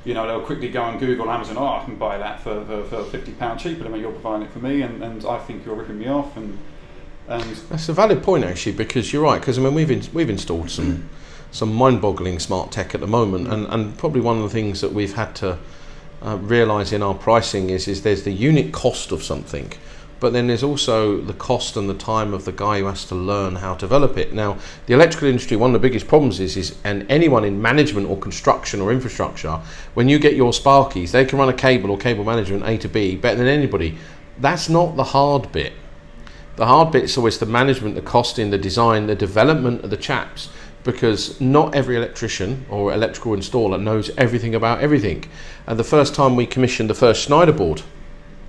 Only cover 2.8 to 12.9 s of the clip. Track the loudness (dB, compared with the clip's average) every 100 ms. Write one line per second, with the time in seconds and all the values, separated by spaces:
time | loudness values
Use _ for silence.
2.8 | -6 -8 -8 -10 -10 -8 -6 -6 -8 -8
3.8 | -8 -8 -8 -8 -6 -6 -8 -8 -4 -2
4.8 | -4 -8 -10 -8 -6 -6 -8 -12 -10 -10
5.8 | -8 -8 -4 -4 -4 -10 -10 -10 -12 -16
6.8 | -18 -18 -18 -18 -8 -6 -6 -10 -10 -8
7.8 | -2 2 4 4 2 2 0 -4 -6 -4
8.8 | -2 -2 -2 0 2 2 0 0 2 2
9.8 | 2 0 -2 -2 -2 -2 -4 -6 -4 -4
10.8 | -2 -2 -6 -16 -18 -18 -16 -4 -2 4
11.8 | 4 4 0 -2 -4 -4 -4 -4 -4 -6
12.8 | -6